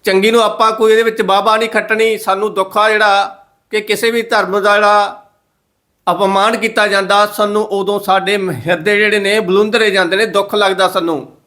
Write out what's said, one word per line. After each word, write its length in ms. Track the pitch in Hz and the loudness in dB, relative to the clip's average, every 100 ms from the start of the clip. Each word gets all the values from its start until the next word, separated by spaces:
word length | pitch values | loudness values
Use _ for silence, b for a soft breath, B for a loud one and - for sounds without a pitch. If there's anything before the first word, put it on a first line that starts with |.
ਚੰਗੀ 280 | - 190 208 | 0 2 2
ਨੂੰ 120 | 233 | 2
ਆਪਾਂ 300 | 214 220 220 | 0 0 0
ਕੋਈ 200 | 220 220 | 2 2
ਇਹਦੇ 100 | 220 | 4
ਵਿੱਚ 200 | 226 220 | 2 -2
ਵਾਹਵਾ 340 | 196 196 208 220 | 0 2 2 0
ਨਹੀਂ 120 | 226 | 0
ਖੱਟਣੀ। 500 | 220 - 220 226 208 | -4 -2 0 0 0
ਸਾਨੂੰ 360 | 202 196 208 | -2 -2 -2
ਦੁੱਖ 220 | 196 190 208 | -4 -2 0
ਆ 140 | 214 | 0
ਜਿਹੜਾ 460 | 214 214 196 196 - _ _ _ | 2 2 2 -2 -10 _ _ _
ਕਿ 100 | 214 | -8
ਕਿਸੇ 300 | 208 208 233 | -4 -2 0
ਵੀ 120 | 233 | -2
ਧਰਮ 380 | 220 220 185 202 | -2 -2 0 0
ਦਾ 140 | 202 | 2
ਜਿਹੜਾ 520 | 208 208 208 202 - _ _ _ _ _ _ _ _ - | 2 4 2 0 -6 _ _ _ _ _ _ _ _ -4
ਅਪਮਾਨ 460 | 170 196 196 208 233 | 0 0 2 0 0
ਕੀਤਾ 300 | 220 - 208 | -2 0 0
ਜਾਂਦਾ, 400 | 196 190 202 208 | 0 2 2 2
ਸਾਨੂੰ 380 | 208 208 208 | 0 -2 -2
ਉਦੋਂ 360 | 214 196 190 202 | -2 -4 -2 -4
ਸਾਡੇ 360 | 196 190 185 208 | 0 0 0 -2
ਮ-, 160 | 190 | -2
ਹਿਰਦੇ 440 | 131 160 175 160 208 | -4 -2 -2 0 2
ਜਿਹੜੇ 220 | 208 208 | 2 0
ਨੇ 220 | 196 214 | 0 0
ਬਲੁੰਦਰੇ 500 | 185 190 214 226 214 | 2 2 2 2 2
ਜਾਂਦੇ 260 | 190 175 190 | 2 0 0
ਨੇ, 100 | 220 | 0
ਦੁੱਖ 280 | 202 196 | -2 -2
ਲੱਗਦਾ 340 | 214 196 190 185 | -2 0 0 0
ਸਾਨੂੰ। 480 | 190 170 151 - _ | 0 -4 -4 -8 _